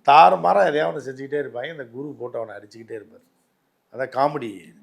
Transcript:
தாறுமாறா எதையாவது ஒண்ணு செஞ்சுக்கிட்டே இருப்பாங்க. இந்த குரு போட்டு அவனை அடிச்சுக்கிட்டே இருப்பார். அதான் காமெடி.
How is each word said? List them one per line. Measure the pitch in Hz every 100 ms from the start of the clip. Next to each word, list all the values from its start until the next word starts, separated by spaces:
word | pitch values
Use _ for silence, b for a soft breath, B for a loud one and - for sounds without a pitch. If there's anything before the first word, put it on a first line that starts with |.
| -
தாறுமாறா | 143 175 185 170 202 185
எதையாவது | 147 160
ஒண்ணு | 160 127
செஞ்சுக்கிட்டே | 131 135 147
இருப்பாங்க. | 131 117 139
இந்த | 165
குரு | 120 120 147 123
போட்டு | 120 120
அவனை | 110 101
அடிச்சுக்கிட்டே | 104 113 113
இருப்பார். | 113 104 - _ _ _ _ _ _ _
அதான் | 117 131
காமெடி. | 127 143 151 120 95 82 _